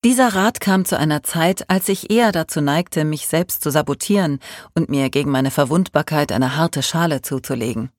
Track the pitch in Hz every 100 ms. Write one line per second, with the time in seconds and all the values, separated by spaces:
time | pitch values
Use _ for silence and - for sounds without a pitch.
0 | 233 254 247 190 202 - - 190 185 -
1 | 151 151 - 170 165 190 - 185 196 196
2 | - 220 233 175 160 - 143 151 175 -
3 | 156 151 - 160 180 - 151 147 143 143
4 | - 202 175 139 - - - - 156 139
5 | 135 143 143 135 135 139 135 160 185 147
6 | 147 156 147 104 131 143 165 - 131 165
7 | 170 139 - 135 - 127 113 113 123